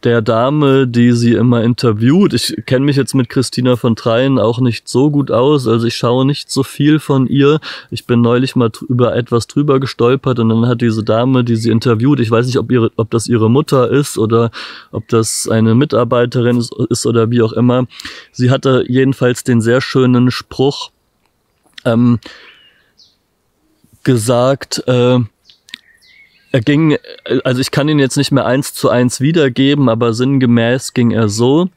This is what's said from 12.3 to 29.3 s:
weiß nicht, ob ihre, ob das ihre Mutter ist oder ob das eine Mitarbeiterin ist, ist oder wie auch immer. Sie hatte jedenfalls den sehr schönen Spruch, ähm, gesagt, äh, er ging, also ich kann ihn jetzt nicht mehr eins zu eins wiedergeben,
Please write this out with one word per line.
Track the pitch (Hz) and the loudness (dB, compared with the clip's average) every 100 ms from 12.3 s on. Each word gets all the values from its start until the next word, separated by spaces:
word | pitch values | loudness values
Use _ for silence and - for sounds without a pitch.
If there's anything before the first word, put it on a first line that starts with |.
weiß | 113 123 | 0 0
nicht, | 127 | -2
ob | 117 | 0
ihre, | 123 113 - | 0 0 -2
ob | 113 | -4
das | 117 - | -4 0
ihre | 120 110 | 0 2
Mutter | 123 156 139 123 | 2 2 0 2
ist | 131 147 - | 0 -2 -2
oder | 110 113 117 - - - - | 0 0 0 -4 -18 -20 -12
ob | - - | -12 -2
das | 117 113 - - | -2 -2 -4 -2
eine | 113 113 | 0 2
Mitarbeiterin | 113 143 113 120 123 123 127 120 123 | 2 2 0 0 0 0 0 0 0
ist, | 120 - 120 | -4 -6 -4
ist | 120 117 | -2 0
oder | 117 113 | 0 0
wie | 120 | 2
auch | 110 | 0
immer. | 110 123 123 127 - - - - | 2 0 2 -2 -8 -18 -18 -20
Sie | - 123 | -4 0
hatte | 131 139 127 - | 0 0 0 0
jedenfalls | 123 135 131 127 117 | 0 0 0 -2 -2
den | - 120 | 0 0
sehr | 113 123 | 2 -2
schönen | - 139 127 123 123 | 0 0 2 2 2
Spruch, | - - - 131 139 - _ _ _ _ _ _ _ _ - | -2 -12 -2 -2 -2 -12 _ _ _ _ _ _ _ _ -8
ähm, | - 117 123 120 - - - - _ _ _ _ _ _ _ _ _ _ _ _ _ _ | -2 0 2 0 -4 -20 -20 -20 _ _ _ _ _ _ _ _ _ _ _ _ _ _
gesagt, | - 127 110 120 127 139 - - - | 0 0 2 0 2 0 -4 -8 -2
äh, | 127 123 127 117 _ _ _ _ - _ _ _ _ _ _ _ | 0 2 2 0 _ _ _ _ -20 _ _ _ _ _ _ _
er | 135 | -2
ging, | 113 147 160 147 - - - 127 | 0 2 2 0 -4 -18 -6 -4
also | - 127 | -2 -2
ich | 131 | -2
kann | - 143 | -2 0
ihn | 151 | 0
jetzt | 135 - | 0 0
nicht | 139 | 0
mehr | 139 | 0
eins | 104 131 143 | 0 -2 -4
zu | - 139 | -4 0
eins | 120 123 - | 2 0 0
wiedergeben, | 135 | -2